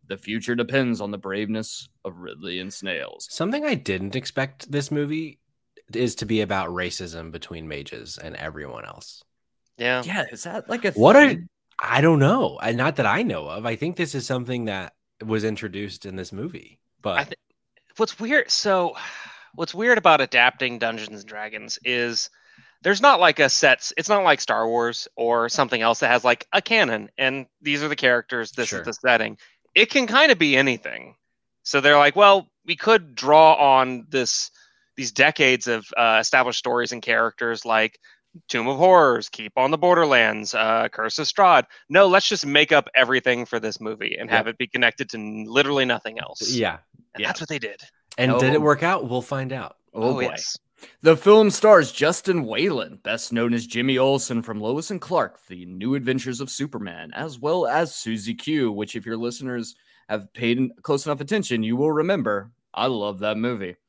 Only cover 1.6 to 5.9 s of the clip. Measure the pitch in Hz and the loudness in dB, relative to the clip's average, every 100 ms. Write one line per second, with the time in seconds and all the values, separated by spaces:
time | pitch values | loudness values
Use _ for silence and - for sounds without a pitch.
1.6 | 110 - - _ - 87 90 71 95 90 | -8 -12 -16 _ -16 -16 -18 -14 -12 -10
2.6 | 92 - 98 85 62 50 - - 175 285 | -10 -12 -8 -8 -10 -16 -16 -6 -6 -4
3.6 | 294 233 - 92 98 127 - - 135 _ | -4 -6 -6 -6 -6 -8 -8 -8 -8 _
4.6 | - 143 143 147 147 156 160 _ _ _ | -8 -6 -4 -4 -4 -8 -10 _ _ _
5.6 | _ _ _ | _ _ _